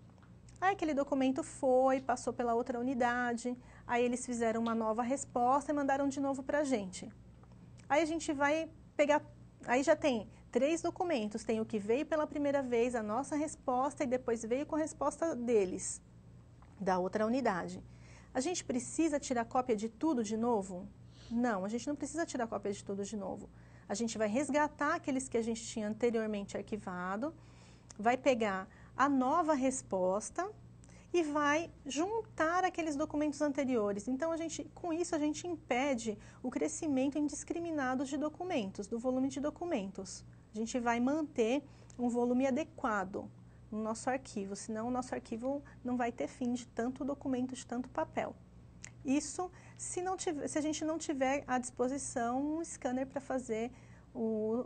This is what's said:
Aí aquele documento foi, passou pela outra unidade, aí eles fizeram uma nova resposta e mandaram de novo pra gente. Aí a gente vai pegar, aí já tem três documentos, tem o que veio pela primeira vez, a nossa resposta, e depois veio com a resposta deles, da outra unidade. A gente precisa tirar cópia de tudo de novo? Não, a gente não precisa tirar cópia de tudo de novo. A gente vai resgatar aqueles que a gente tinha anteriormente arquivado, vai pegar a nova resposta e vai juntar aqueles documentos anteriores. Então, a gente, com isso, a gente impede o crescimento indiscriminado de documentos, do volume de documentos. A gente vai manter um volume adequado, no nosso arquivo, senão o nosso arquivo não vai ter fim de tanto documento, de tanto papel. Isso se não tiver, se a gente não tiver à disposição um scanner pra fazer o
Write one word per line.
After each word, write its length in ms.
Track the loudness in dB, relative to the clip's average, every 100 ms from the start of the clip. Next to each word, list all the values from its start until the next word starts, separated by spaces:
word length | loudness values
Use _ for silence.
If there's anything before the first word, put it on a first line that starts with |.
| -20 -20 -20 -20 -20 2
Aí 120 | 2
aquele 200 | 4 2
documento 500 | 2 2 2 4 2
foi, 580 | -4 0 4 6 6 4
passou 320 | 0 -2 -2
pela 200 | -2 0
outra 280 | 2 0 -2
unidade, 760 | 0 2 2 2 0 -2 -4 -6 -10 -18 -2
aí 180 | 2
eles 220 | 2 0 -4
fizeram 340 | 0 0 2
uma 140 | 0
nova 300 | 0 0 0
resposta 680 | 0 -2 -2 0 4 4 2
e 40 |
mandaram 340 | 0 2 2 0
de 100 | 0
novo 240 | -2 -2
pra 220 | 0 0
gente. 440 | 2 0 -2 -8 -12 -14 -20 -20 -20 -20 -20 -14 2
Aí 140 | 4
a 20 |
gente 280 | 4 0 -2
vai 360 | 2 4 2 0 -10 -10 2
pegar, 280 | 4 4 2 -18 -20 -12 2
aí 180 | 2
já 100 | 6
tem 340 | 4 4 2 -2 -14 -2
três 320 | 2 4 2
documentos, 600 | -2 -2 0 0 0 -4
tem 160 | -2 -2
o 40 |
que 140 | 0 -2
veio 260 | 2 0
pela 220 | 2 0 0
primeira 340 | 0 2 2
vez, 360 | 2 2 2 0
a 80 |
nossa 320 | -2 -2 -2 -2
resposta, 680 | -2 -4 0 2 0 0
e 40 | 0
depois 340 | 0 0 -2
veio 240 | 0 -2 0
com 80 |
a 60 | 0
resposta 560 | -2 0 -2 0 -2 0
deles, 680 | 4 4 4 -2 -6 -8 -12 -20 -20 -20 -20 -20 -20 -4
da 180 | 0 2
outra 260 | 2 2
unidade. 560 | 2 4 2 0 -4 -8 -14 -20 -20 -20 -6
A 60 | -2
gente 240 | -2 -2
precisa 560 | -2 -4 -2 0 2 2
tirar 240 | 0 -2
cópia 320 | 0 0 2 0
de 120 | 0
tudo 360 | 0 0 2
de 120 | 0 0
novo? 520 | 2 2 0 -8 -12 -16 -20 -18 -4
Não, 340 | 0 2 2
a 40 | 0
gente 180 | -2 -2
não 80 |
precisa 320 | -4 -4 -2 -2
tirar 220 | -2 -2
cópia 240 | -2 -4
de 120 | -6
tudo 200 | -6 -6
de 120 | -4 -6
novo. 320 | -6 -8 -12 -18 -20 -20 -6
A 60 |
gente 240 | -4 -2 0
vai 80 | 0
resgatar 720 | 2 2 2 2 2 0 0
aqueles 320 | 0 -2 0
que 100 | -2
a 40 |
gente 220 | 0 -4
tinha 240 | -6 -6 -4
anteriormente 680 | 0 2 2 -2 -4 -4 -8
arquivado, 760 | -6 -6 -6 -6 -4 -2 -4 -8 -20 -20 -20 -20 -20 0
vai 200 | 2 4
pegar 520 | 4 4 2 0 -6 -14 -12 2
a 120 | 4
nova 460 | 6 4 4 4
resposta 960 | 4 4 0 -2 0 2 2 -2 -6 -6 -8 -18 -20 -20 -20 0
e 100 | 2
vai 480 | 2 2 4 2 0 -10 -8
juntar 800 | -2 0 -2 -4 0 2 4
aqueles 320 | 2 0 -2 0
documentos 440 | -2 0 0 2
anteriores. 680 | 0 2 2 2 2 0 -2
Então, 240 | -2 0
a 40 | -2
gente, 280 | -4 -6 -10
com 180 | -8 -4
isso, 220 | -2 0
a 40 | 0
gente 280 | 0 -2 -4
impede 720 | -6 -2 0 2 0 -2 -6 -10 -8
o 80 | -6
crescimento 640 | -2 -2 -2 0 2 2 2
indiscriminado 880 | -2 -2 -6 -4 -2 0 0 0
de 120 | 0 -2
documentos, 720 | -2 -4 -2 -2 -2 -6 -6
do 100 | -2
volume 300 | 0 2 0
de 120 | 0
documentos. 840 | -4 -4 -2 -2 -2 -8 -10 -12 -16 -20 -12
A 60 | -6
gente 220 | -2 0
vai 180 | 2 2
manter 640 | 4 2 0 2 4 2 -2 -20 -18 -2
um 120 | 0
volume 380 | 2 4 4 4
adequado, 840 | 2 -2 -4 0 0 -2 -6 -8 -14 -20 -20 -8
no 120 | -4
nosso 260 | -4 -2 0
arquivo, 480 | -2 -2 -6 -6 -8
senão 320 | -6 -4 -2
o 20 |
nosso 240 | -2 -2
arquivo 480 | -6 -6 -6 -4 -4 -8 -10
não 120 | -4 0
vai 140 | -2
ter 180 | -2 -6
fim 240 | -2 -2
de 140 | -2 -4
tanto 380 | -4 -4 -2
documento, 500 | -4 -4 -2 -2 -2
de 120 | -6 -6
tanto 220 | -6 -4
papel. 460 | -4 -2 -2 -4 -8 -18 -20 -20 -18 -18 -8
Isso 460 | 0 0 0 -6 -8 -8 -20 -12
se 260 | -8 -4
não 140 | -2 -2
tiver, 320 | -2 -2 -2
se 100 | 0
a 20 |
gente 240 | 0 0
não 140 | -2 -2
tiver 460 | -2 0 2 2 0
à 120 | -2
disposição 1000 | -2 -2 0 0 -4 -2 0 0 0 -2
um 60 |
scanner 420 | -6 -4 -2 -2 -2
pra 140 | -6
fazer 500 | -4 -4 -2 -4 -4 -8 -20 -20 -14
o 500 | -4 0 0 0 0